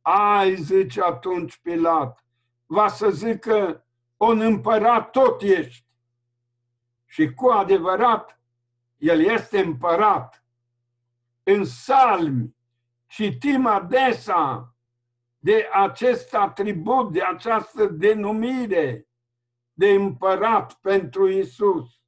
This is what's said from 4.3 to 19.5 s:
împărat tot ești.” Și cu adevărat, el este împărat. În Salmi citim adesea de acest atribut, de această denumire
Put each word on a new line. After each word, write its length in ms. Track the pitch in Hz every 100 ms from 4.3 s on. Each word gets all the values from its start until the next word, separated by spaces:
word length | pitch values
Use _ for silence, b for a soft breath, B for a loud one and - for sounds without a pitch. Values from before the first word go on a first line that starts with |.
| 226
împărat 720 | 220 214 214 220 220 233 -
tot 300 | 262 254 -
ești.” 440 | 202 185 131 - _ _ _ _ _ _ _ _ _ _ _ _ _
Și 280 | - 156
cu 140 | - 254
adevărat, 960 | 220 190 190 170 185 277 220 - _ _ _ _ _ _ _
el 220 | 156 160
este 400 | 180 226 - 202
împărat. 840 | 170 143 175 - 214 165 120 _ _ _ _ _ _ _ _ _ _ _
În 220 | - 202 160
Salmi 920 | - - 269 254 190 156 131 - _ _ _ _ _ _
citim 600 | - 208 123 285 269 254
adesea 1120 | 202 175 254 262 - - 180 143 113 - _ _ _ _ _ _ _
de 320 | 156 220 214
acest 600 | 196 196 - 247 240 -
atribut, 760 | 240 196 - 208 180 190 262 220
de 100 | 165
această 640 | 185 180 233 220 - - 202
denumire 1200 | 156 196 214 202 220 233 262 233 175 143 120 _ _ _ _ _